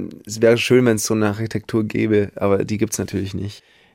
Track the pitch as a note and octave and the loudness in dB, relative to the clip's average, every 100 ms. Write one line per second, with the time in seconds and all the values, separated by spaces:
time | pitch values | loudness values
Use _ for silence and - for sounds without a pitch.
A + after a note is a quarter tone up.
0 | G2 - - A2 A2+ A#2 - B2+ B2 A2 | -12 -14 -14 2 4 4 4 4 4 2
1 | - A2 G#2+ G2+ A2 G#2 - A2+ A2 A2 | 0 0 0 -2 -6 -6 -4 -4 -2 -2
2 | A2 G#2 G2+ - G2+ G2 G2+ G#2+ A2 - | 2 2 0 -2 0 0 0 -2 -2 -4
3 | G2 G2 F#2+ G2+ G2 - _ _ _ | -6 -4 -6 -6 -8 -12 _ _ _